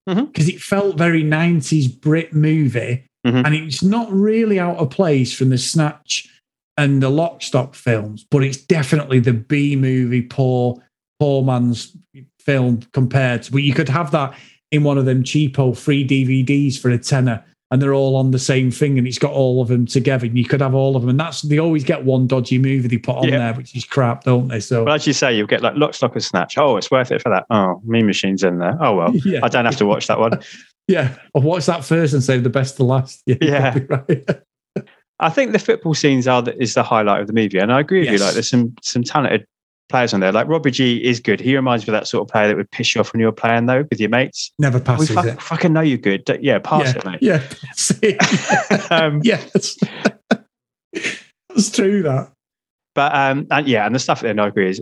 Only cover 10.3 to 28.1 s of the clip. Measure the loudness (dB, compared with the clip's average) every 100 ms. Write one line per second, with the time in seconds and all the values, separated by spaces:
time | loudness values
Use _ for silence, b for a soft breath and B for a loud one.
10.3 | -2 0 0 -2 -4 B _ _ -4 0
11.3 | 0 0 0 0 -2 -6 -20 _ -20 -20
12.3 | _ 0 2 2 0 -2 -2 0 2 0
13.3 | -2 -4 -2 0 0 0 -2 0 -2 -2
14.3 | B B B -4 0 2 2 2 2 0
15.3 | 0 0 2 0 0 0 0 2 2 2
16.3 | 2 2 2 0 0 0 0 0 0 0
17.3 | -2 b b -2 0 2 2 2 2 2
18.3 | 0 0 2 2 0 0 0 0 -2 -2
19.3 | 0 0 2 2 0 2 0 0 0 0
20.3 | -2 0 0 2 2 2 0 0 0 -2
21.3 | -6 -2 0 2 0 0 -2 0 2 2
22.3 | 0 0 0 2 0 0 -2 -2 -4 -2
23.3 | -2 -2 -6 -10 -12 -6 -2 0 0 0
24.3 | 0 0 -6 -4 -2 0 0 0 0 2
25.3 | 0 0 0 0 0 -2 0 -4 -2 -4
26.3 | -4 -2 0 2 0 0 0 0 -2 0
27.3 | -2 0 0 0 -2 -2 0 2